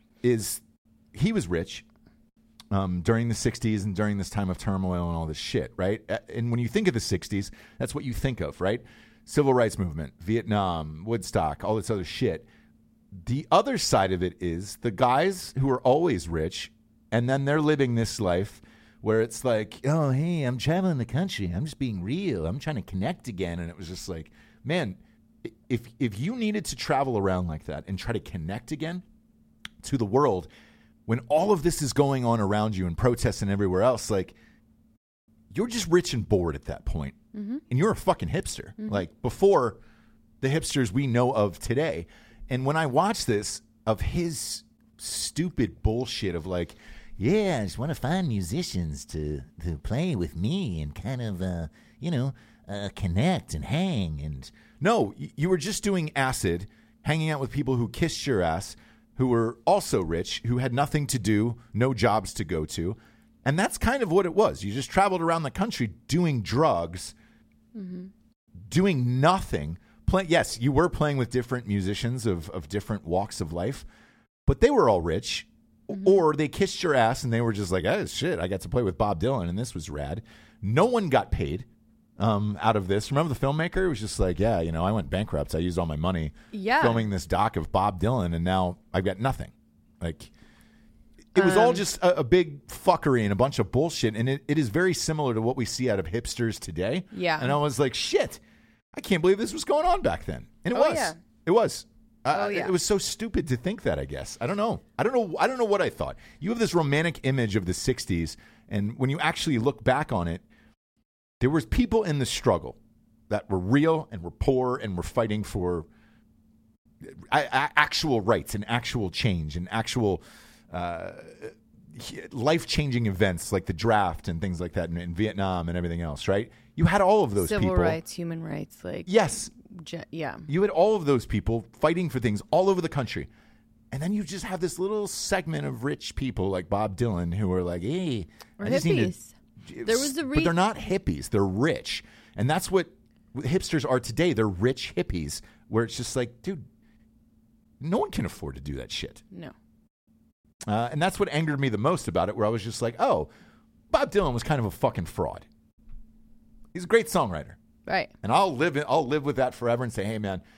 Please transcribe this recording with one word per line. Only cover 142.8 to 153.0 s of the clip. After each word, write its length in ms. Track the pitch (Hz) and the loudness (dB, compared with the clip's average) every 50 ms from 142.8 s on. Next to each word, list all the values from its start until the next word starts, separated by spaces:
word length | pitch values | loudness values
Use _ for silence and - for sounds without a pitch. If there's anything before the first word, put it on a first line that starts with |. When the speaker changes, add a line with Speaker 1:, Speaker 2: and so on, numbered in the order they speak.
| 170 - - _ _ _ _ _ _ _ - 127 | 0 0 -8 _ _ _ _ _ _ _ -10 -6
Speaker 1:
hipsters 500 | - 117 147 190 - - - 156 120 123 | -2 0 0 0 0 0 0 0 2 2
are 120 | 131 127 | 0 0
today. 320 | - - 117 - 165 180 | 0 -2 0 0 2 2
They're 140 | 143 104 113 107 | 4 2 2 2
rich 440 | 92 87 101 127 135 - - - - | 2 2 2 2 2 0 -6 -8 -4
hippies 440 | - 180 - - 87 76 73 - - - - - _ _ - | -4 -4 -2 -2 -4 -4 -4 -6 -10 -12 -16 -20 _ _ -2
where 160 | 107 110 117 | 0 0 0
it's 120 | 110 - | -2 -4
just 180 | - 120 - - | -8 -8 -4 -4
like, 280 | 131 123 120 - - | -4 -4 -4 -6 -10
dude, 220 | - 180 196 151 104 - _ _ _ _ _ _ _ _ _ _ _ _ _ _ _ _ _ _ _ _ _ - | -8 -8 -8 -8 -10 -16 _ _ _ _ _ _ _ _ _ _ _ _ _ _ _ _ _ _ _ _ _ -10
no 180 | 131 160 185 247 | -4 -2 0 0
one 120 | 415 403 | 0 -2
can 160 | - - - | -4 -4 -4
afford 300 | 82 - - - 71 65 | -4 -6 -8 -10 -10 -10
to 40 | 64 | -8
do 140 | 67 73 69 | -8 -8 -8
that 180 | 65 60 50 | -8 -8 -8
shit. 300 | - - - - - - - - | -10 -10 -10 -10 -12 -16 -20 -20
Speaker 2:
No. 220 | 196 175 170 139 - _ _ _ _ _ _ _ _ _ _ _ _ _ _ _ _ _ _ _ _ - - | -18 -16 -16 -16 -18 _ _ _ _ _ _ _ _ _ _ _ _ _ _ _ _ _ _ _ _ -10 -4
Speaker 1:
Uh, 220 | - 104 113 117 120 | -2 -2 0 0 -2
and 100 | 156 147 | 0 0
that's 180 | 165 190 - - | 0 0 0 0
what 80 | 202 170 | -2 0
angered 280 | 143 147 165 156 147 139 | 0 0 0 0 0 0
me 80 | 139 135 | 0 0
the 100 | 107 101 | 2 2
most 300 | 107 147 180 151 - - | 2 2 0 0 -2 -2
about 200 | 82 90 87 98 | 0 0 0 0
it, 80 | 107 | 0
where 100 | 117 107 | 0 0
I 20 | 107 | 0
was 160 | 117 113 92 | 0 -2 -4
just 160 | 117 110 - | -6 -6 -4
like, 140 | 123 117 120 | -4 -4 -2
"Oh, 300 | - | 0